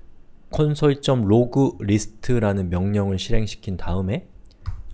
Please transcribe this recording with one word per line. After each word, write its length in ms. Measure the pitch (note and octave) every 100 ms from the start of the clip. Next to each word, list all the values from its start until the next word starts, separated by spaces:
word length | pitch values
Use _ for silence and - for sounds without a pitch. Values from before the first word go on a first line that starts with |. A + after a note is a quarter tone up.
| - - - - -
콘솔.로그 1300 | - D3+ D3 D3+ C#3 - B2+ G2+ A2+ A#2+ C#3 C3+ -
리스트라는 880 | G2+ G#2+ - - - A#2+ G#2 G2 F2+
명령을 480 | F2+ G2 G#2 G2 F#2+
실행시킨 580 | - A2 G2 - - F2+
다음에 500 | - F2+ F#2+ C#3 - - - - - - -